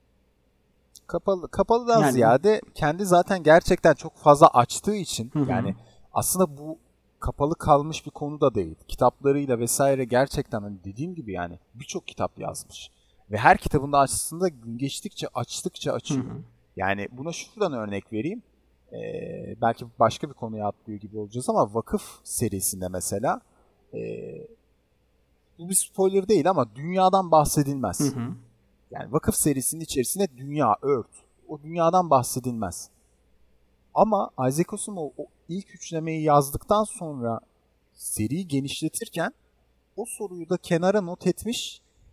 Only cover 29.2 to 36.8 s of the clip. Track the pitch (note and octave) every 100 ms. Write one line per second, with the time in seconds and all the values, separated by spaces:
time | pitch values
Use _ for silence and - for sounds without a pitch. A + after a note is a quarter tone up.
29.2 | - - D#3 C3+ - D#3+ D#3+ C#3 A#2+ F#3
30.2 | G3 B2 C#3 D3 B2 G2+ C3+ C3+ G2+ -
31.2 | _ _ - D3+ D3+ E3+ E3 F#3 E3+ C3+
32.2 | B2 C3 B2+ A#2 G2 - - _ _ _
33.2 | _ _ _ _ _ _ _ - G#3+ G3+
34.2 | - - C3 D3 - E3+ - G3 D3 -
35.2 | - _ - F3+ - - - E3 D#3+ D#3+
36.2 | D3+ D3 C#3 - - G#3